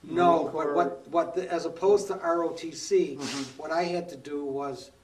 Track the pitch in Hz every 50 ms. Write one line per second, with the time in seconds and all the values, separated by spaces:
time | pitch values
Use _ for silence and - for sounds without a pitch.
0 | - - 165 175 175 175 170 160 147 - - 156 160 147 143 170 175 - - -
1 | - - 147 170 160 - - 185 185 - 175 165 165 165 - - 185 196 208 196
2 | 196 - 190 - - 170 170 170 170 165 165 - 165 160 143 - - - 202 185
3 | 165 143 135 135 139 120 123 139 135 127 - - 156 156 160 170 180 170 180 175
4 | 170 175 - 135 - 147 147 143 143 139 135 139 139 139 131 123 - - - _